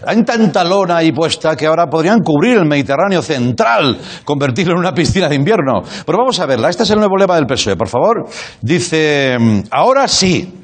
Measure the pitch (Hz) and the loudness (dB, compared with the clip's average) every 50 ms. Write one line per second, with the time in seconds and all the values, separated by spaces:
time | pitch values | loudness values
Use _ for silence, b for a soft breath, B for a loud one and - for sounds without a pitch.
0 | - - 175 226 220 - 240 226 220 190 139 196 175 170 190 202 190 175 175 165 | -4 0 0 0 2 2 2 0 0 2 2 0 0 2 2 0 0 0 0 2
1 | 165 165 156 143 165 156 - - - 156 160 - 143 156 160 160 170 156 131 165 | 2 0 0 0 -2 -2 -2 -2 -2 -2 -2 0 0 0 2 2 0 0 0 0
2 | 156 180 220 233 160 160 151 143 180 240 254 220 175 151 147 143 135 - 139 143 | 2 2 2 2 2 2 2 2 2 4 4 4 2 2 2 0 0 0 0 0
3 | 185 202 190 170 143 - 156 131 120 123 110 - - - 233 214 165 135 107 B | 0 0 0 -2 0 -2 -2 -2 0 -2 0 0 0 2 2 2 2 0 -2 B
4 | B B B B B - 147 143 143 139 120 117 190 175 175 180 175 185 - 175 | B B B B B -4 -2 -2 0 -2 -2 0 0 0 0 0 0 -2 0 0
5 | 160 - - 196 180 147 147 139 139 175 220 202 147 135 120 95 82 B B B | -2 0 0 0 0 0 0 0 2 2 2 0 2 0 -2 -2 -4 B B B
6 | B - 160 202 247 262 - 175 180 139 131 117 113 156 175 - 233 185 214 214 | B -2 0 0 0 0 0 -2 -2 -2 0 0 0 -2 0 0 0 0 2 2
7 | 214 202 190 190 196 180 180 165 147 113 135 113 - 107 98 82 - - - 123 | 2 0 2 2 2 2 2 0 2 0 -2 -4 -2 -2 -2 -2 -2 -2 0 0
8 | 156 208 233 196 143 B B B B B B B - 113 165 175 175 - 160 160 | 2 2 0 0 -4 B B B B B B B -4 -2 0 0 0 -2 -2 0
9 | 156 151 147 143 139 135 123 123 117 113 107 101 92 - - 135 165 233 262 269 | 0 2 2 2 0 0 0 2 2 2 2 0 -2 -2 -2 0 2 2 2 2
10 | 277 269 - - 196 185 175 110 - - - - | 0 0 0 0 0 0 0 -2 -4 -8 -14 -20